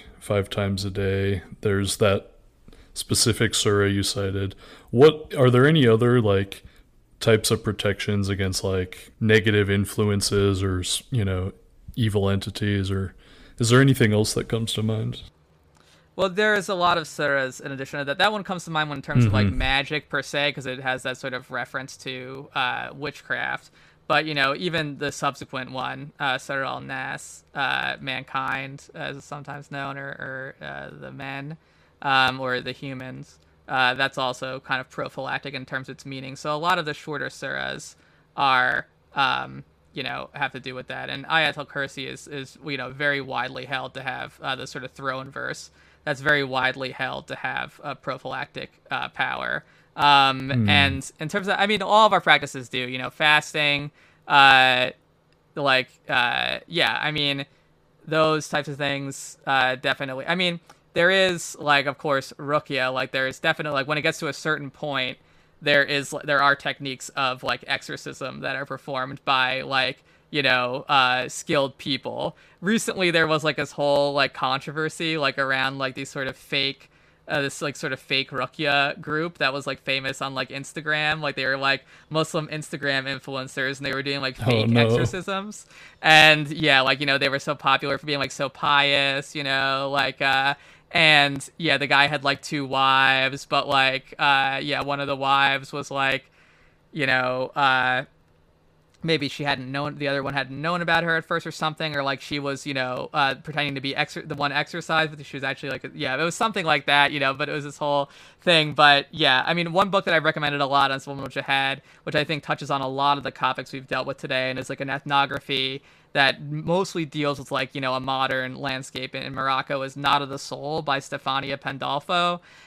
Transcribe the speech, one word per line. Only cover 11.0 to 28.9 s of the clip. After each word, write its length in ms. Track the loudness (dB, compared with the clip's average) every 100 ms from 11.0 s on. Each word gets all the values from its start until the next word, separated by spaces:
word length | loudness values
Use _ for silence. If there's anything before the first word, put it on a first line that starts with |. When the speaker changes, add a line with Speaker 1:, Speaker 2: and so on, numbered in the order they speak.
| -2
Speaker 1:
you 140 | -2
know, 280 | 0 0 -4 -8 _ _ -12
evil 340 | -2 0 2 2
entities, 640 | 0 -2 -4 0 0 0
or 240 | -2 -4 -10 -20 -20 -14 -2
is 120 | 4
there 100 | 6
anything 320 | 6 6 4
else 220 | 4 2
that 140 | 0 -2
comes 240 | -2 -2
to 80 | -2
mind? 400 | -2 -2 -4 -8 -12 _ _ _ _ _ _ _ _
Speaker 2:
Well, 160 | -2 -2
there 240 | 2 2
is 140 | 2 0
a 60 |
lot 220 | 2 2 2
of 60 |
surahs 560 | -2 -2 0 0 -2 -6
in 120 | -10
addition 260 | -10 -8 -6
to 60 | -4
that. 120 | 0
That 140 | 0
one 120 | 0
comes 200 | -6 -8
to 60 | -4
mind 180 | -4 -4
when, 100 | -6
in 40 |
terms 240 | 0 4 4
of, 60 |
like, 140 | 4 2
Speaker 1:
Mm-hmm. 120 | 2
Speaker 2:
magic 500 | 0 0 0 -4 -4
per 140 | -6
se, 300 | -4 -2 -2
'cause 140 | -2 -8
it 140 | -6
has 220 | -4 -4
that 140 | -4 -8
sort 160 | -6
of 160 | -8 -8
reference 460 | -8 -8 -8 -10 -14
to, 500 | -12 -10 -12 -14 -8
uh, 360 | -4 -2 -2 -8
witchcraft. 760 | -8 -10 -10 -8 -4 -4 -6 -10 _ -20 _ 0
But, 160 | 0
you 100 | 2
know, 200 | 2 0
even 440 | 0 -2 -2 -4 -4
the 120 | -6
subsequent 600 | -4 -4 -4 -10 -10 -8
one, 400 | -8 -8 -8 -12 -6
uh, 180 | -4 -4
Surah 300 | -4 -6 -4 -6
Al-Nas, 680 | -8 -8 -8 -10 -12 -20 _
uh, 420 | -4 -2 -2 -2 -6
Mankind, 880 | -6 -8 -6 -6 -4 -6 -8 -14 -18